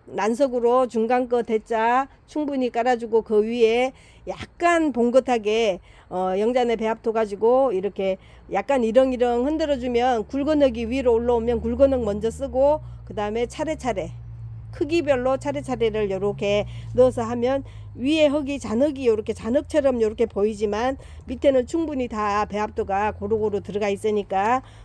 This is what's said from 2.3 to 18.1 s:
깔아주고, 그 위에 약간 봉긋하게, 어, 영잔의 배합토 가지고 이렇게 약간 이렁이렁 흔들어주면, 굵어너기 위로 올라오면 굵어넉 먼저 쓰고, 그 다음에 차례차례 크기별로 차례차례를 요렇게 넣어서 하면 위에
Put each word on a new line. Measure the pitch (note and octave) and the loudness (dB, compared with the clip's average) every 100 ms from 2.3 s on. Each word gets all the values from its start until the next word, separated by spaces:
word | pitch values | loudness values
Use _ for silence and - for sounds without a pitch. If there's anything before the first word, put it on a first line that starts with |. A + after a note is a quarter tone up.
| D4+ D4 C4+ B3 | -4 0 0 0
깔아주고, | A#3+ A#3+ A#3+ A#3 A3 | 0 0 0 2 0
그 | G#3+ G#3+ | 2 2
위에 | A3 A#3+ A3 A#3+ C4 - - - - | 2 4 4 4 0 -4 -20 -18 -12
약간 | - - - E4+ E4 D#4 | -12 -12 -2 2 4 2
봉긋하게, | A#3+ A#3+ B3+ B3 A#3+ G#3 A3 A3 F3+ - - - | 2 4 4 2 0 0 0 2 -2 -8 -20 -10
어, | F#3 F#3 F#3+ | -4 -2 0
영잔의 | A3 B3+ A#3+ A3 | 0 2 0 0
배합토 | A3 A3 A#3 | -2 -2 -2
가지고 | A3 G#3+ G3 A3 B3+ C4+ | -2 -2 0 2 4 2
이렇게 | F#3+ F#3+ G3 F#3+ F#3+ - - - | 0 -4 -2 -2 -4 -8 -20 -6
약간 | F#3+ G3+ C#4 | -4 0 2
이렁이렁 | A3+ A#3+ C4 B3 A#3+ A#3+ C4+ | 4 4 4 2 2 2 0
흔들어주면, | D#4 D4+ C4+ B3 A#3+ B3+ A#3 - | 0 0 0 0 0 2 0 -2
굵어너기 | C#4 C#4+ D4+ C4+ A#3 A3+ | -2 0 4 4 2 -4
위로 | C4+ B3 | 0 2
올라오면 | A#3 A#3+ A#3 A#3 A#3 | 2 2 0 0 -2
굵어넉 | A3+ A#3+ C#4 B3+ | 0 4 4 4
먼저 | G#3+ G#3 A3+ | -2 -2 -4
쓰고, | A3+ C4+ B3 C#4+ D4+ - - - | -4 -4 2 2 2 -4 -16 -12
그 | |
다음에 | G3+ G#3 A3+ A#3+ | -6 -4 -4 -4
차례차례 | - D4+ D4+ B3+ F#3 - - - - - - - | -4 -4 -4 -4 -4 -6 -10 -14 -14 -14 -14 -12
크기별로 | - D4 E4+ C#4+ B3+ B3+ C4+ | -6 -2 0 2 2 2 -2
차례차례를 | C#4+ C#4+ C4+ A#3 A3+ G#3+ G3+ | -2 -6 -4 -2 -2 0 -2
요렇게 | F#3+ G3+ G3+ G3+ G#3 - - - | -2 -2 -2 0 0 -2 -8 -4
넣어서 | A#3+ B3+ B3 | 4 4 2
하면 | A3+ A#3+ A#3+ C#4 - - - | -4 -2 0 -2 -4 -14 -16
위에 | - C4 | -6 0